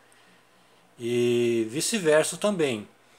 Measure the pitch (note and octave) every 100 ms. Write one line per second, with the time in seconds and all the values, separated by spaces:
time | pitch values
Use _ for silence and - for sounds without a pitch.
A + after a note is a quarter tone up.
0 | _ _ - _ _ _ _ _ _ -
1 | A#2+ A#2+ A#2+ A#2+ A#2+ A#2 A2 C#3 - A3+
2 | D#3+ D3+ D3 F3 G#3 F#3+ C#3+ A2 G2+ _
3 | _